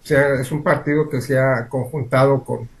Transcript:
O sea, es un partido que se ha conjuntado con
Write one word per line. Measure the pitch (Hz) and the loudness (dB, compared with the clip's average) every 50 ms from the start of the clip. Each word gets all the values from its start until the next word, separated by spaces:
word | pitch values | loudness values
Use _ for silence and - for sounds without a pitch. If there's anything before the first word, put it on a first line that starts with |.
| _ | _
O | |
sea, | - 151 135 143 139 139 | 2 2 4 4 4 2
es | 127 131 - | 0 -2 -4
un | 156 143 | -6 -2
partido | 151 180 151 131 - 147 147 151 151 | 0 0 0 0 0 0 0 0 0
que | 151 143 127 | -2 -4 -6
se | 117 131 135 131 | -2 0 0 2
ha | 131 135 131 117 117 - | 2 2 0 -2 -4 -4
conjuntado | - 127 120 123 - 147 120 117 - 131 135 139 139 127 - | -6 -6 -6 -4 -6 -8 -4 0 2 4 4 4 4 0 -2
con | - 123 117 120 - - _ | -6 -8 -8 -8 -14 -16 _